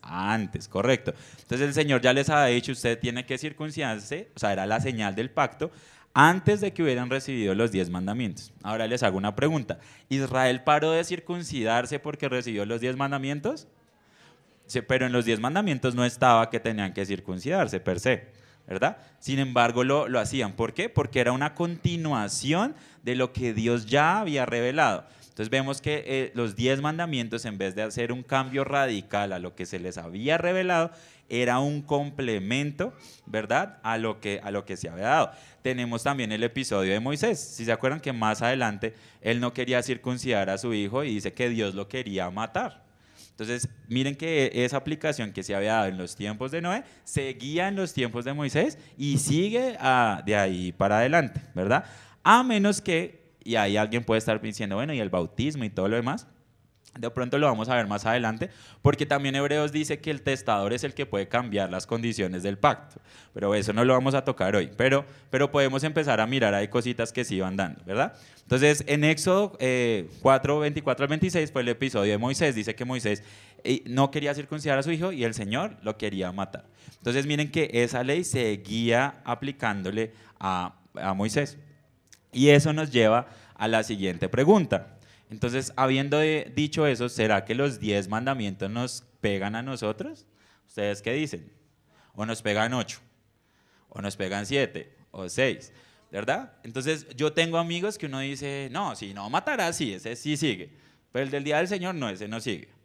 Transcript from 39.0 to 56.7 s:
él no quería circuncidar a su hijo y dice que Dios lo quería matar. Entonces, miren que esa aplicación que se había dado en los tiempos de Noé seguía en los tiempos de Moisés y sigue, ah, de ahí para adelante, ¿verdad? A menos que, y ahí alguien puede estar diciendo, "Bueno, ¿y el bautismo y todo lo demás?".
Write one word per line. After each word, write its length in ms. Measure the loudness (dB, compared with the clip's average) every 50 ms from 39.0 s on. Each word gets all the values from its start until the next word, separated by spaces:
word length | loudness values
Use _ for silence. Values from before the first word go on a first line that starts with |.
| -20 -20 -20 _
él 180 | -2 0 0 0
no 120 | 0 -2
quería 300 | -2 -4 -2 0 0 0
circuncidar 680 | 0 0 -6 -4 -4 -6 -6 -4 -2 0 0 0 2 0
a 60 | -2
su 160 | -2 -2 -2
hijo 300 | -2 -2 -2 -2 -2 -2
y 120 | -2 -2 -4
dice 180 | -4 -4 -6
que 160 | -4 -2 -2 -2
Dios 260 | 0 0 -2 -2 -4
lo 140 | -6 -8 -8
quería 420 | -8 -8 -6 -4 -4 -4 -4 -4
matar. 540 | -4 -6 -8 -6 -4 -6 -6 -6 -10 -14 _ _ _ _ _ _ _ -20 -20 -20
Entonces, 380 | _ -10 -6 -6 -4 -4 -4 -6 -8 -14 -10 -4
miren 260 | -2 -2 -2 -2 -4
que 380 | -4 -4 -2 0 2 2 2 2
esa 220 | 0 0 0 0
aplicación 560 | -2 -4 -4 -6 -2 -2 -4 -2 -2 -6 -6
que 100 | -6 -8
se 140 | -6 -4 -2
había 160 | -2 0 2
dado 140 | 2 2 2
en 120 | 0 -2 -4
los 160 | -8 -10 -8
tiempos 380 | -8 -8 -8 -6 -6 -8 -6
de 100 | -6 -6
Noé 220 | -4 -4 -4 -4 -6 -12 -20 -20
seguía 640 | _ -6 -4 -4 -4 -4 -6 -8 -8 -4 -2 0 0
en 80 | 0 -2
los 180 | -2 -4 -4
tiempos 320 | -2 -2 -2 -2 -2 -6 -6
de 100 | -4 -4
Moisés 440 | -4 -4 0 2 2 2 2 -2 -8 -20 -20 -10
y 220 | -4 -2 0 0 0
sigue, 580 | 2 2 4 4 4 2 2 0 0 0 -4 0
ah, 420 | 2 4 4 6 4 4 2 0 0
de 120 | 2 2
ahí 340 | 4 4 2 0 -2 -4 -6
para 280 | 0 0 2 4 4 4
adelante, 420 | 4 4 4 4 2 2 -4 -8 -10 -6 -4
¿verdad? 300 | -2 2 2 2 2 0 -4 -20 -20 -20 -20 -20 _
A 220 | _ 8 8 8 6
menos 360 | 4 2 4 4 2 2 0
que, 440 | 0 0 0 0 -2 -4 -10 -18 _ _ _ _ -4
y 100 | 0 2
ahí 200 | 4 4 4 4
alguien 280 | 4 2 2 0 -2 0
puede 160 | 2 2 2
estar 200 | 2 2 -2 0
diciendo, 360 | -2 -8 -6 -6 -6 -4 -2
"Bueno, 180 | -4 -4 -4 -4
¿y 60 | -4
el 100 | -2 0
bautismo 540 | 0 0 -2 -2 -2 -2 -2 -2 -2 -4 -6
y 60 | -4
todo 180 | -2 -2 0 0
lo 80 | 0
demás?". 300 | 0 0 -2 -4 -4 -8 -16 _ _ _ _ _ _ _ _